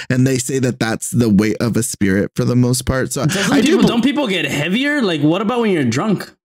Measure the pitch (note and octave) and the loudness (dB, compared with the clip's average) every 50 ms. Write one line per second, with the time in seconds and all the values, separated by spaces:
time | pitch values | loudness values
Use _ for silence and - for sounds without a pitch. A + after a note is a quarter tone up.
0 | - - B2+ B2+ B2+ C3+ C3 B2 - - C3+ C3+ B2+ B2 - - A#2 A2+ G#2+ - | -6 -4 0 2 2 2 2 0 -2 -2 -2 0 0 -2 -2 -2 -4 -4 -4 -6
1 | - - - A#2+ A#2+ A2 G2+ F#2+ G#2+ A2 - - A#2+ A#2 G2 A2+ A2+ - - - | -6 -4 0 2 2 4 4 4 4 2 0 -2 -2 -2 -2 -2 -2 -4 -4 -2
2 | G2+ G2 F#2+ G2+ F#2 - _ - B2 A#2+ A#2+ B2 B2 B2 B2+ - - - C3 C3 | 0 0 2 0 0 -2 _ -4 -2 0 2 2 2 2 0 -2 -2 -4 -2 -2
3 | A#2 B2 - C#3 A#2+ - - G3 G3 F3+ - C#4+ - D4 F#4+ - - G3+ A3+ A#3+ | -2 -4 -4 -4 -2 -2 -2 -2 -2 0 2 2 2 4 4 4 4 2 2 2
4 | - C#4+ A#3 D4 C#4 G#3 F#3+ E3+ D3 C#3 - C#3+ D3 F3 F#3+ B3 C#4 D4 D4 D4 | 0 0 0 0 -2 -2 -2 -2 -2 -4 -4 -4 -2 -2 -2 -2 0 0 0 0
5 | A#3 F#3 E3 D3 C#3+ D3+ E3+ G3+ A3+ G#3 B3 A#3+ A3+ G#3 F#3 D#3 C3 A#2 A2 C#3 | 0 0 0 0 2 2 2 2 0 -2 0 0 0 0 2 2 0 0 0 0
6 | G3+ A3 F#3 - - - _ _ | 0 0 -2 -2 -4 -12 _ _